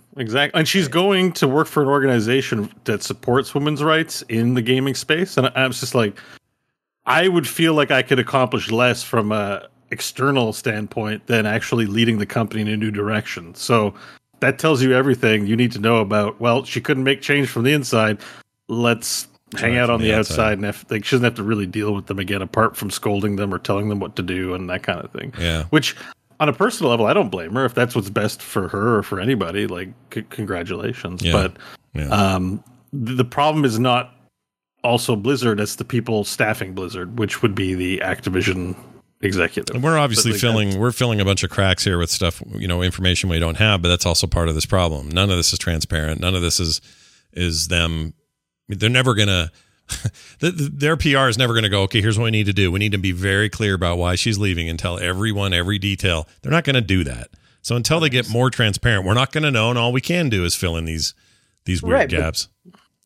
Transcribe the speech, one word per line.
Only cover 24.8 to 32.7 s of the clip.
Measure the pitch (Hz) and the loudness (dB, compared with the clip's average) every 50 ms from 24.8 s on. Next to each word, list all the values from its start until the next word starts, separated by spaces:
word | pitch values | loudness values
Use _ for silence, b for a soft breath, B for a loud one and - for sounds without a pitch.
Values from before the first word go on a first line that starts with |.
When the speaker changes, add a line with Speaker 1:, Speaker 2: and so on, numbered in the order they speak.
Speaker 1:
kind | - - 90 85 | -4 -4 -4 -4
of | - - | -6 -10
thing. | - - - - - - | -12 -12 -12 -10 -8 -4
Speaker 2:
Yeah. | 85 85 80 80 82 | -2 -2 -2 -2 0
Speaker 1:
Which, | 85 - 156 135 - B B B B B - _ _ _ - | 2 2 2 2 0 B B B B B -20 _ _ _ -2
on | 156 147 | 0 0
a | 139 | 2
personal | - 190 247 233 - 165 131 | 2 0 0 0 0 2 2
level, | 120 117 110 | 4 4 4
I | 107 - | 4 4
don't | - - 104 | 4 2 0
blame | 92 92 82 80 101 | -2 -6 -6 -4 -2
her | 127 135 | -2 -2
if | 120 - | 0 0
that's | - 123 113 - | 0 0 0 0
what's | 120 95 98 | -2 -4 -2
best | 98 - 104 107 - - | -2 -2 -2 -2 -4 -8
for | - - - 104 95 85 | -12 -6 -4 -4 -4 -2
her | - 101 104 120 120 104 | -4 -2 0 2 2 2
or | 95 | 0
for | - 101 95 | -2 -6 -4
anybody. | 92 120 135 110 92 82 85 101 104 90 | -2 0 0 0 -2 -2 -2 -2 -4 -4
Like, | 90 87 95 92 - - _ _ - | -4 -8 -10 -12 -14 -20 _ _ -10
c-, | 120 107 - | -10 -10 -10
congratulations. | - - 107 98 95 87 85 87 92 - - 117 117 - - 90 90 87 90 | -10 -8 -6 -6 -6 -6 -6 -6 -6 -6 -6 -6 -6 -8 -8 -10 -8 -4 0
Speaker 2:
Yeah. | 85 | 2
Speaker 1:
But, | 82 - 95 95 - B B B B B _ _ - | 2 2 2 0 -2 B B B B B _ _ -8
Speaker 2:
Yeah. | 78 76 69 | -6 -2 0
Speaker 1:
um, | 104 101 101 98 95 92 92 92 98 - - - | 2 2 4 2 2 0 -2 -2 -4 -6 -10 -14